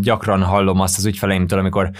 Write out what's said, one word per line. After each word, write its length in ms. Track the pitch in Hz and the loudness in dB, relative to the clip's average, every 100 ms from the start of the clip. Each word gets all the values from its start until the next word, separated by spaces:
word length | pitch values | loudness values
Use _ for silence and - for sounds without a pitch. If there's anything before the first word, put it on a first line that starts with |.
gyakran 420 | 98 107 110 98 | 0 0 0 0
hallom 380 | 90 98 98 95 | 2 2 2 2
azt 180 | 95 98 | 0 -2
az 80 | 104 | -2
ügyfeleimtől, 520 | 98 98 95 90 98 | -2 -2 0 0 0
amikor 320 | 95 101 92 | 0 0 -2